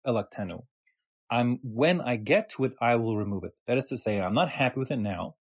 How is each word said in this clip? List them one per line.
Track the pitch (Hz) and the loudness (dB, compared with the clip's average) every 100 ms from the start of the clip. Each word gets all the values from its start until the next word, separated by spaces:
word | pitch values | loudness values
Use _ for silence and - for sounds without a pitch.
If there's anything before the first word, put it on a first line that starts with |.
| - | -2
elaktenu, | 113 101 - 95 85 - _ _ _ _ _ - | 0 -2 -6 -8 -8 -14 _ _ _ _ _ -2
I'm, | 120 123 127 | 0 2 0
when | 127 110 151 180 | -4 2 4 4
I | 123 117 | 0 -2
get | 107 202 214 | 2 2 2
to | - | -2
it, | 131 - | -2 0
I | 120 120 | 2 4
will | 113 104 | 2 0
remove | 101 98 | -2 -4
it." | 90 - - | -6 -10 -2
That | 127 | -2
is | 135 | -2
to | 127 | -4
say, | 110 104 | -2 0
I'm | 92 | 0
not | 117 180 | 2 0
happy | - 127 135 | 0 -2 0
with | 131 | -2
it | 135 | -2
now, | 104 90 143 - | -2 -4 -8 -12